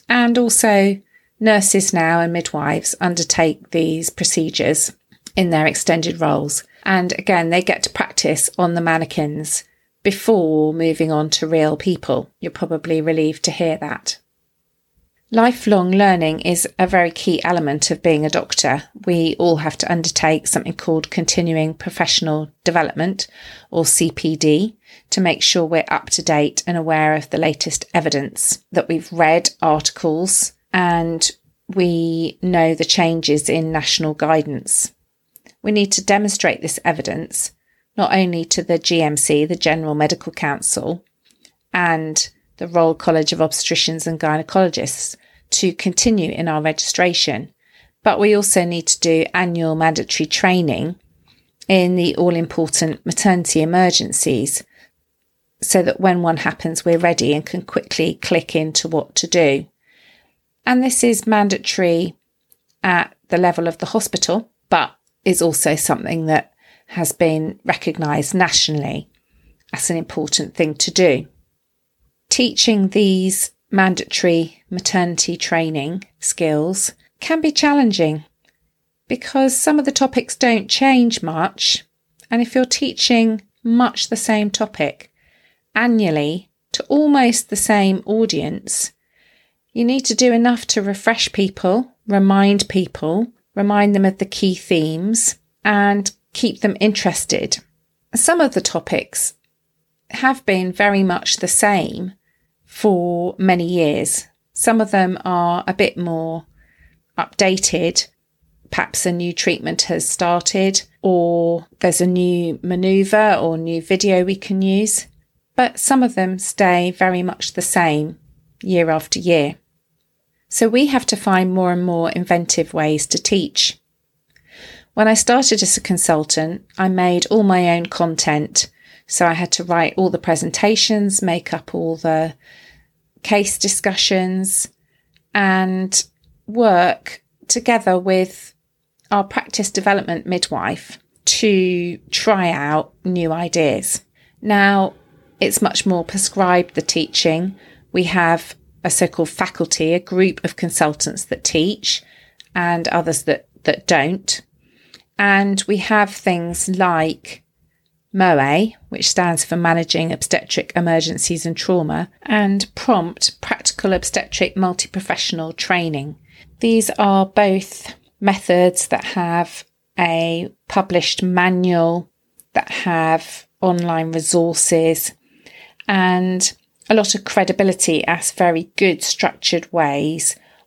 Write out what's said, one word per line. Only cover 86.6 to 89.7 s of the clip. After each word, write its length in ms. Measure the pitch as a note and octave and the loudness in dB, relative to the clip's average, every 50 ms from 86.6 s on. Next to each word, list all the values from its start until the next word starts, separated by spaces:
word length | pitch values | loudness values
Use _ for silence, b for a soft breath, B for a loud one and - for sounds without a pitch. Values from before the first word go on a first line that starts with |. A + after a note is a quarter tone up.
| _ _ | _ _
to 120 | - - - | -8 -8 -4
almost 640 | - C4+ D4 D4+ D4 C#4+ C4+ B3+ A#3+ A#3 A#3 - - | 0 2 2 4 4 4 6 4 4 2 0 -2 -4
the 60 | G#3 | -4
same 460 | G3+ - - G#3+ G3+ G3 F#3+ F#3+ F#3 - | -2 0 2 4 4 4 4 2 0 -2
audience, 840 | - G#3+ A3 A3+ G3+ - - E3 D3+ F3 - - - - - - - - _ _ _ _ _ _ _ _ _ _ _ _ _ _ _ | -2 0 0 0 0 0 -2 -4 -4 -6 -8 -8 -6 -6 -6 -6 -6 -8 _ _ _ _ _ _ _ _ _ _ _ _ _ _ _